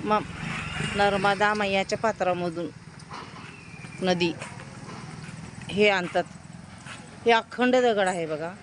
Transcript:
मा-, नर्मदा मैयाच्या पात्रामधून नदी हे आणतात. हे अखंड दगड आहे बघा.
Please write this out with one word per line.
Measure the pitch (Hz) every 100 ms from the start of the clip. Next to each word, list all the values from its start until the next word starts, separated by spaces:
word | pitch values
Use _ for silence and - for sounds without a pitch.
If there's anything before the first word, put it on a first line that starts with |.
मा-, | 208 214 - - - - - - - 202
नर्मदा | 202 196 202 196 208
मैयाच्या | 208 202 190 190 208
पात्रामधून | 220 208 180 180 175 165 170 - - - - - - - - - - - - -
नदी | 185 175 175 - - - - - - - - - - - - - -
हे | 190 208
आणतात. | 190 175 180 170 - - - - - - - - -
हे | 233
अखंड | 226 220 - 247 247
दगड | 247 208 190
आहे | 180 160
बघा. | 151 165 196